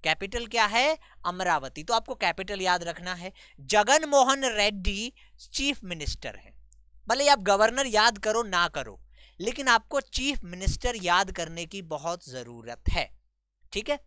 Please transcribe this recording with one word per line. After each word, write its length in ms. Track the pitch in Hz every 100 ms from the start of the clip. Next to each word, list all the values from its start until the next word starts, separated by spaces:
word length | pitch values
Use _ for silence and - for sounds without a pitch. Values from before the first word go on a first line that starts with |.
कैपिटल 440 | 160 160 196 240 233
क्या 180 | 233 214
है, 320 | 220 277 311 - - 175
अमरावती। 580 | 180 180 160 131 -
तो 100 | 151
आपको 220 | 175 - -
कैपिटल 460 | 185 170 190 196
याद 220 | 185 180
रखना 300 | 170 165 175
है। 200 | 180 180 - - -
जगन 460 | 135 214 208 294 311
मोहन 360 | 285 254 269 262
रेड्डी 680 | 214 208 202 185 202 233 - - - -
चीफ 300 | - 277 285
मिनिस्टर 520 | 208 165 143 - 123 101
है, 180 | - - - - _ - -
भले 200 | 247 285
आप 100 | 277
गवर्नर 480 | 190 196 220 247 269
याद 300 | 208 226 214
करो 260 | 214 220
ना 240 | 226 175 175
करो, 340 | 151 120 95 - - - -
लेकिन 280 | 196 - 262
आपको 340 | 233 - 277
चीफ 380 | - - 269 277
मिनिस्टर 520 | 180 180 190 - 247 233
याद 360 | 175 175 196
करने 340 | 180 165 165 165
की 160 | 196
बहुत 480 | 165 151 156 170 -
जरूरत 540 | 127 120 120 113 117 -
है, 200 | 175 127 - _ _ _ _ -
ठीक 180 | - 226
है। 100 | 285